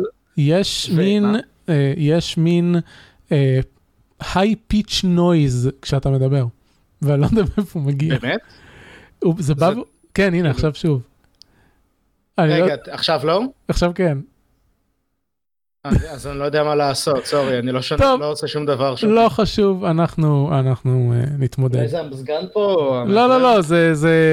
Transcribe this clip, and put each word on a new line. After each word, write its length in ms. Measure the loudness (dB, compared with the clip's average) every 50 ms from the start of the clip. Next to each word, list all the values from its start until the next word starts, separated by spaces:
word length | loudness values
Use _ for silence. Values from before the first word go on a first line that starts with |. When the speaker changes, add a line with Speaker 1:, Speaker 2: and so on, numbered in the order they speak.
| -4 -8 -10 _ _ _ -4
Speaker 1:
יש 520 | -2 0 2 2 2 0 -2 -4 -8 -6 -2 0
Speaker 2:
ו-, 40 |
Speaker 1:
מין, 260 | 0 2 2 2 2 2
Speaker 2:
מה? 140 | 0 0 -2 -4 _ _ _ -4 -2
Speaker 1:
אה, 240 | 0 0 2 0 0
יש 400 | 0 0 0 2 0 -2 -2 -2
מין, 380 | 0 0 2 2 2 2 0 0 -2 -2 -6 -14 -20 -20 -20 _ _ _ -2
אה, 280 | 0 0 2 2 0 0 -2 -4 _ _ _ _ _ _ _ _ _ -16 -10
high 500 | -4 0 0 2 2 0 -2 _ -2 -2
pitch 300 | -2 -2 -2 -4 -2 0
noise 680 | 2 2 2 4 4 4 4 2 2 0 0 -2 -2 -4 -6
כשאתה 280 | -6 -4 -4 -2 0 0
מדבר, 360 | 0 0 0 0 0 0 -2 -2 -6 _ _ _ _ _ _ _ _ -4
ואני 200 | -2 0 0 2
לא 40 | 2
יודע 160 | 2 2 0 0 0 -2
מאיפה 220 | -4 -6 -4 -6 -6
הוא 80 | -4
מגיע. 300 | -4 -2 -2 -2 -2 -2 -2
Speaker 2:
באמת? 180 | -2 -4 -6 -6 -8 -12 -20 -20 -20 -20 -20 -20 -20 -20 -20 -20 -20 _ _ -4 -2
Speaker 1:
הוא, 100 | -2 -2 -2
זה 160 | -2 -2 0
בא 180 | 0 0 0 0
Speaker 2:
זה 60 | -2
Speaker 1:
ו-, 40 | -8 _ _ _ _ _ -2
כן, 200 | 0 0 2 2
הנה, 40 |
Speaker 2:
כאילו 120 | 0 0 0
Speaker 1:
עכשיו 240 | 0 0 -2 -4 -4
שוב. 260 | -2 -2 -2 -2 -2 -4 _ _ _ _ _ _ _ -20 _ _ _ _ _ _ _ _ _ _ _ _ _ _ _ _ _ -2
אני 220 | 0 2 2 2 2
לא 60 | 2
Speaker 2:
רגע, 100 | 0 0 -4 -10
עכשיו 340 | -14 -10 -6 -4 -2 -2 -2 0
לא? 180 | 0 0 0 -2 -4 -8 _ _
Speaker 1:
עכשיו 240 | -4 -2 0 0 0 0
כן. 220 | 0 0 0 0 -2 -8 -14 _ _ _ _ _ _ _ _ _ _ _ _ _ _ _ _ _ _ _ _ _ _ _ _ _ _ _ _ _ _ -6
Speaker 2:
אז, 220 | -2 -2 -2 -2 -4
אז 180 | -10 -12 -12
אני 120 | -10 -8 -6
לא 40 | -4
יודע 180 | -2 0 0 0
מה 120 | 0 0
לעשות, 500 | 0 0 0 0 -2 -2 -2 -2 -2 -2
סורי, 340 | -2 0 0 0 0 -2 -2
אני 120 | -2 -2
לא 100 | -4 -4
שונא, 200 | -4 -4 0 2
Speaker 1:
טוב. 180 | 2 2 2 0
Speaker 2:
לא 100 | -2 -4
עושה 160 | -6 -4 -6
שום 180 | -6 -6 -4 -2
דבר 300 | -2 -2 0 0 -2 -2
שם. 120 | 0 0 2
Speaker 1:
לא 200 | 4 4 4 2
חשוב, 560 | 2 0 -2 0 0 0 0 0 0 0 -2
אנחנו, 640 | -2 0 0 0 0 0 0 0 2 2 2 2 0 0 0
אנחנו, 540 | 0 0 -2 -2 0 -2 0 0 0 0 0
אה, 80 | 0 -2 -2 -4 -2
נתמודד. 360 | -4 -4 -2 -2 -2 0 0
Speaker 2:
אולי 120 | 0 -2
זה 120 | -2 -2 -6
המזגן 460 | -6 -8 -10 -12 -8 -6 -6 -6 -6 -4 -4
פה, 200 | -2 0 2 2
או 320 | 2 0 0 -2 -2 0
Speaker 1:
לא, 60 | 2 2
לא, 100 | 4 4 4 4
Speaker 2:
המזגן? 60 | 4
Speaker 1:
לא, 200 | 4 4 4 4
זה, 320 | 2 2 2 4 4 4 2
זה 200 | 2 2 2 4 4 4 4